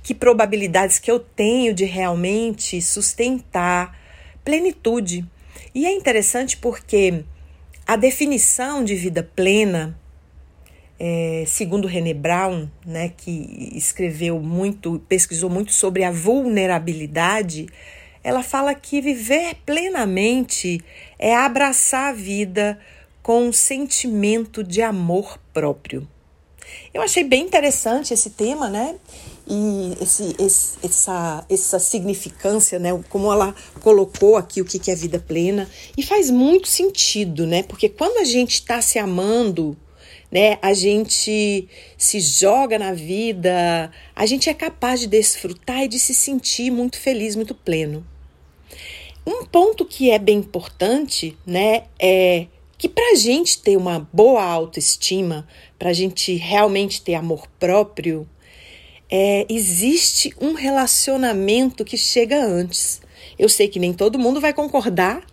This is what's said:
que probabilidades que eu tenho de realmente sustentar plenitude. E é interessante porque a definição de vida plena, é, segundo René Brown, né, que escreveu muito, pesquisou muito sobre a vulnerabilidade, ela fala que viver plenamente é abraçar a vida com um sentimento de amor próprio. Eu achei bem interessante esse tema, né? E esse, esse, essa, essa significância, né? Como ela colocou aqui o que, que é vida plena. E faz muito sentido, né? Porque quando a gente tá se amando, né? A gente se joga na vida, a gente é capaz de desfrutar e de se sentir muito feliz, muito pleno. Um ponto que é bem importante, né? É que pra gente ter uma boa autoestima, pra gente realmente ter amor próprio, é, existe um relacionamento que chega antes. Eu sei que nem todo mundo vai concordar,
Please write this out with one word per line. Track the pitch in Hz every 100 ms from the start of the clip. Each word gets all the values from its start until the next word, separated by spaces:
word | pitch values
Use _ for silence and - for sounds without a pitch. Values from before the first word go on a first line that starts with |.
que | -
probabilidades | 247 247 220 214 208 196 185 190 -
que | -
eu | 240
tenho | - - 208 247 240
de | 185
realmente | 190 185 185 175 180 208 233 214 - 180
sustentar | 175 - 208 - 240 262 - 185 175 180 180 - - - - -
plenitude. | - 311 359 - 226 240 190 175 175 - - - -
E | 254
é | 339
interessante | 392 277 226 202 247 262 -
porque | 247 226 - 202 190 170 151 - - - - - -
a |
definição | 220 262 254 294 262 - - 254 294
de | 226
vida | 190 180 170
plena, | 170 - 185 208 208 175 160 160 - - _ - - - - - - -
é, | 170 170 165 160 156
segundo | - 190 202 190
René | 175 165
Brown, | 147 156 175 190 175 151 -
né, | 170 160 170 175
que | - 165 - - -
escreveu | - - - 180 156 170 165
muito, | 156 170 196 202 170 165 -
pesquisou | 185 - 165 180
muito | 180 208
sobre | - 190 185
a | 180
vulnerabilidade, | 170 175 262 254 208 185 170 165 160 151 156 170 220 190 156 156 - - - - -
ela | - 254
fala | 247 277 277
que | 285 - 285
viver | 269 247 220 294 339 330 -
plenamente | 302 359 349 208 185 214 254 240 - 180 170 - - - -
é | 220 240
abraçar | 269 240 277 254 - 262 277
a | 233
vida | 190 202 202 185 208 208 - - - _
com | - 233 240
um |
sentimento | 226 - 269 277 - 254 208 208 220 220 -
de | 185 185
amor | 226 196 170 180 202 - -
próprio. | 160 147 143 - 131 143 _ _ _ _ - - - -
Eu | -
achei | 403 359
bem | 277 254
interessante | 359 339 285 269 226 254 294
esse | 220 -
tema, | - 214 294 240
né? | 202 269 359 - - - - -
E | 208 208 196 185 180
esse, | 180 - 196 -
esse, | 196 - - -
essa, | 175 - - 180 170 156 -
essa | 190 - 185
significância, | 180 220 185 196 - - 196 214 208 180
né? | 175 180 175
Como | 196 202
ela | 208 196 202 - -
colocou | 220 208 190 - 202 220
aqui | 175 -
o | 180
que, | 185
que | 185
é |
vida | 175 165 175
plena. | - 165 175 202 196 - - -
E |
faz | 277 415 302
muito | 247 269 370 370
sentido, | - 381 392 - 208 190 156 165
né? | 170
Porque | 190 - 208
quando | - 339 480
a |
gente | 302 240 247 - -
tá | 240
se | 233 226
amando, | 202 175 196 233 226 170 156 147 - - - - -
né? | 180 214 208
A | 196
gente | 196 190 208 214 - - 214 208 202 185 - - -
se | - 214
joga | 175 - 190 247 269 220
na | 190
vida, | 175 156 190 226 185 180 180 175 170 160 - -
a | - 214
gente | 262 320
é |
capaz | 302 320 - 247 254
de | 233
desfrutar | 214 208 - 185 180 - 254
e | 269
de | 247
se | -
sentir | 262 - 262 - - 247
muito | 240 247 -
feliz, | - 240 214
muito | 208 214
pleno. | 214 - 160 151 151 170 - - _ - _ - - - - - - -
Um | 466 -
ponto | 339 392 440 -
que | - 254
é | 214
bem | 196 208
importante, | 202 175 - - 185 269 294 - 160 156 -
né? | 180 208 226 226 -
É | 185 185 185 175 175 - - -
que | 349
pra | 427 480 359
gente | 220 277 339 -
ter | - 196
uma | 180 165 151
boa | 170 226 247
autoestima, | 185 170 165 165 - - - 190 175 156 156 - - -
pra | 175
gente | 170 190 185 -
realmente | 180 170 208 208 196 196 -
ter | - 165
amor | 165 156 - _
próprio, | 175 196 208 - 160 160 156 - - - - - - - -
é, | 190 202 202 208
existe | 226 196 175 233 339 - - - -
um | 285
relacionamento | 311 269 277 254 - - 262 254 202 196 226 262 -
que | 214 233
chega | - 247 226 285
antes. | 233 175 180 - - - - - - -
Eu | -
sei | - 202
que | 190
nem | 180
todo | 175 202 254
mundo | 240 277
vai | 302
concordar, | 294 294 285 226 180 185 262 -